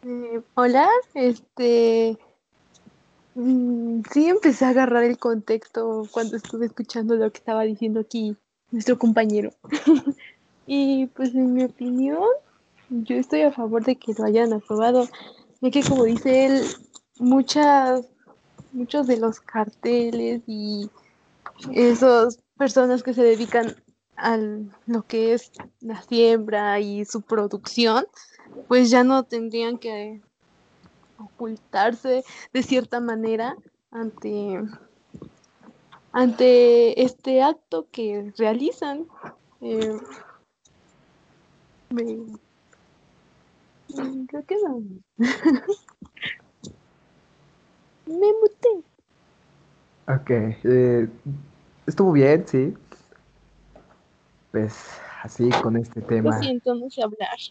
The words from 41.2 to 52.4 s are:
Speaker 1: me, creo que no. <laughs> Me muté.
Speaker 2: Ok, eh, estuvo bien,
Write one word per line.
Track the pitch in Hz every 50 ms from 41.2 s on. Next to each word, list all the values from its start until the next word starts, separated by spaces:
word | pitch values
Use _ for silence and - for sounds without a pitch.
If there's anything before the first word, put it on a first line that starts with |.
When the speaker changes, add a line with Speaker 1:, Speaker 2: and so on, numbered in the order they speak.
| _ _ _ _ _ _ _ _ _ _ _ _ _ _ 247
Speaker 1:
me, | 233 233 233 226 226 226 220 214 214 _ _ _ _ _ _ _ _ _ _ _ _ _ _ _ _ _ _ _ _ _ _ _ _ _ _ _ _ _ _ 277 269 269 262 269 262 262
creo | 254 - 294 294
que | - 370 415 415
no. | 330 262 233 220 202 185 190 _ _ _ -
<laughs> | 226 247 269 - - 320 285 247 - - 415 - _ - _ _ - - _ - - - - - _ _ _ _ - - - _ _ _ _ _ _ _ _ _ _ _ _ _ _ _ _ _ _ _ _ _ _ _ _ _ _
Me | 311 320 349 392 415 440 440
muté. | 440 415 - _ - 480 440 349 - _ _ _ _ _ _ _ _ _ _ _ _ _ _ _ _ _ _ _ _ _ _ _ _
Speaker 2:
Ok, | - 135 135 - - 123 117 107 110 110 - -
eh, | 117 127 127 127 123 120 120 113 110 - - _ 143 143 - - - _ _ _ _ _ _ _
estuvo | - 160 - 196 190
bien, | 165 143 135 139 151 160